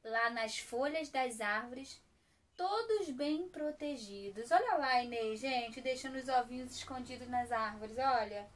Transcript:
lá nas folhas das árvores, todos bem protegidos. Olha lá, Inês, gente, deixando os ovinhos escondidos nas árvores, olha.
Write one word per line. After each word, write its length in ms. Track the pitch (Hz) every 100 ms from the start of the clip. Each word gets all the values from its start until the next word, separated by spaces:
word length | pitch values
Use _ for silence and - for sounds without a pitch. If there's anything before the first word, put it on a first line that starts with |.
lá 280 | 220 226 233
nas 280 | 240 220 -
folhas 520 | - 240 285 320 302
das 300 | 269 254 220
árvores, 640 | 208 214 240 254 269 - _ _ _ _ _ -
todos 540 | 370 415 453 427 349
bem 380 | 254 285 311 359
protegidos. 1000 | 302 302 302 294 269 208 202 202 202 233
Olha 260 | 339 480 339
lá, 260 | 269 247
Inês, 380 | 240 233 220 220
gente, 400 | 262 254 233 240
deixando 360 | 254 254 269 262
os 120 | 254
ovinhos 440 | 254 240 254 254
escondidos 560 | - - 254 247 254 247
nas 240 | 247 240
árvores, 460 | 233 214 208 214 226
olha. 500 | 269 247 208 202 208